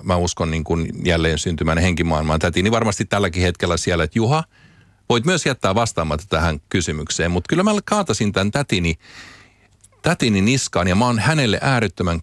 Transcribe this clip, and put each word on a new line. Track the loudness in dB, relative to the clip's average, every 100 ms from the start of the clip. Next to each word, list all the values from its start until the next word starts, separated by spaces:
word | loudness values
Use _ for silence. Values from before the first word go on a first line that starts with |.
mä | 0 0
uskon | 0 -2 -2
niin | -2
kun | -2 -2 -2 -4 0
jälleen | 2 2 0
syntymään | -2 -2 0 2
henkimaailmaan. | 2 0 0 0 0 0
Tätini | 0 0 0
varmasti | 2 0 -2 -2
tälläkin | 0 0 0
hetkellä | 0 0 -2 0
siellä, | 0 0
että | 0 0
Juha, | 2 0 -2 _ -20 -20 -20 _ _
voit | 0 2
myös | 0 0
jättää | -2 0 2
vastaamatta | 0 -2 -2 -4 -2
tähän | -2 0 -2 -4
kysymykseen, | -2 -2 -6 -6 -2 0
mut | -2 0
kyllä | 0
mä | 2 0 0
kaatasin | -2 0 -2 0
tän | 0 0
tätini, | -2 -2 0 0 -4 -8 -20 -20 -20 -20 _ _ _ _ _
tätini | -2 0 2 2
niskaan | 2 2 0 0 2
ja | 2
mä | 2
oon | 2
hänelle | 0 2 2 0
äärettömän | 0 0 0 -2 -2 -2